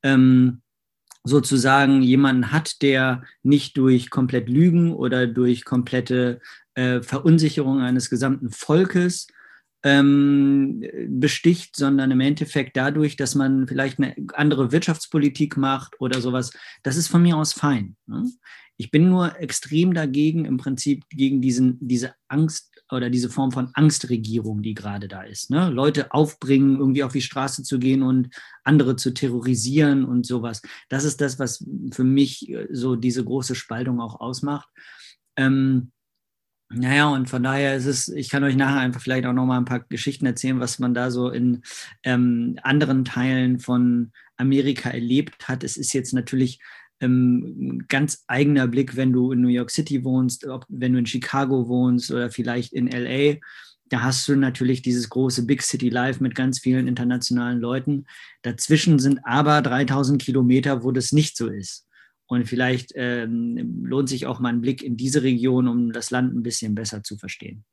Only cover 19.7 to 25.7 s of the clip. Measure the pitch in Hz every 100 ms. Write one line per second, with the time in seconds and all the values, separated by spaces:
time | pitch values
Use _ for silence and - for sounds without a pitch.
19.7 | 151 180 170 151 135 156 165 151 131 139
20.7 | 131 143 139 - 127 135 135 131 123 127
21.7 | 123 123 123 127 _ _ 139 156 156 _
22.7 | _ _ 127 123 123 120 127 135 123 127
23.7 | - 151 147 127 120 110 113 110 107 107
24.7 | 104 104 101 101 95 101 104 - 147 180